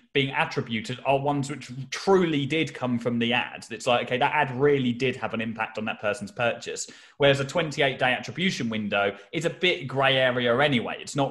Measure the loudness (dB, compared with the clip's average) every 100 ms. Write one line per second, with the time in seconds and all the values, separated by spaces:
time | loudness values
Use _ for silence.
0 | _ 0 0 0 -2 -2 -4 -4 -4 -4
1 | 0 0 2 -2 -2 -8 -12 -12 -10 -4
2 | 4 4 4 2 0 0 -2 -2 -2 0
3 | 0 0 2 2 0 -8 -12 -4 2 2
4 | 2 0 2 2 0 2 4 4 2 0
5 | 0 -2 -4 -4 -4 -4 -6 -6 -6 -4
6 | -2 -2 -4 -2 -2 -2 -6 -8 -10 -14
7 | -12 2 4 4 0 -2 -2 0 0 2
8 | 0 0 -4 -4 -2 -2 -2 -2 -2 0
9 | 0 -2 -8 -4 -4 0 0 0 -2 0
10 | 2 4 4 4 2 4 4 2 -2 -8
11 | -6 -2 -2